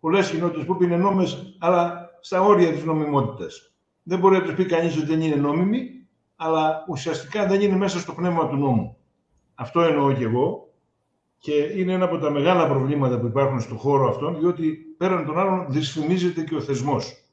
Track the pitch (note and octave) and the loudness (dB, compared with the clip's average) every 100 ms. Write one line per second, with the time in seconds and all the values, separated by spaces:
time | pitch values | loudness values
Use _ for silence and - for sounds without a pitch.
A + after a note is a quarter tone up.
0 | D#3+ F#3+ F#3+ E3 F3 D#3 D3 F3+ F3 E3+ | 2 2 2 0 -2 -4 -4 0 2 4
1 | G3 F#3+ F3+ - - - E3+ F3+ E3+ - | 2 2 0 -4 -14 -4 0 2 0 -4
2 | - - - F#3 G3 F#3 E3+ C#3+ D#3+ D#3 | -14 -20 -4 2 4 6 4 2 -2 -2
3 | D3 C#3+ A#2 - E2 - _ _ _ _ | 0 0 -2 -6 -12 -14 _ _ _ _
4 | - F3+ F#3+ F#3+ E3 D3 F#3 E3+ E3+ D3 | -6 2 4 4 2 -2 0 2 0 -2
5 | D3 D#3+ D#3+ D3 C#3+ D#3+ F#3+ B3 B3+ - | -2 0 0 0 0 2 2 0 -4 -14
6 | - _ _ _ D#3+ D#3+ D#3 D#3 - C#3+ | -20 _ _ _ -2 0 0 -2 -6 -8
7 | E3 D3+ - G#3 F#3+ G3 G3+ F#3 G3 E3+ | -6 -6 -6 -2 0 2 2 2 0 -2
8 | - E3 F3+ E3 D3+ C#3 C#3 A#2 F2+ - | -8 -4 -2 0 0 0 2 0 -2 -12
9 | _ _ _ _ _ - B2 E3+ E3+ D3 | _ _ _ _ _ -14 -4 2 2 4
10 | C#3 B2 A2+ A#2+ D#3 - - _ _ _ | 2 2 0 0 0 -2 -12 _ _ _
11 | _ _ _ _ - D3 D3 F#3+ F#3 F#3 | _ _ _ _ -2 -2 0 -2 -2 0
12 | F3+ E3 D3 C#3+ D#3 F3+ D3 C3+ C3 D3 | 0 0 0 2 2 4 2 2 0 0
13 | C3 B2 A#2+ B2 C#3 B2+ A2 A#2 C#3 C#3 | 0 0 0 0 0 0 -6 -4 0 2
14 | B2 - D3 D#3+ E3+ F3 D#3+ D#3 - - | 2 0 -4 0 -2 0 -4 -4 -12 -4
15 | F#3 F3+ D3 D#3 G3 F#3 C#3 C3+ C#3 D#3 | -2 -2 -2 -2 0 0 -2 -4 -2 -4
16 | D3+ F#3 F3 E3 D#3 D#3 B2+ B2+ C3+ B2+ | 0 0 0 -2 -4 -4 -4 -4 -2 -2
17 | - - _ | -4 -14 _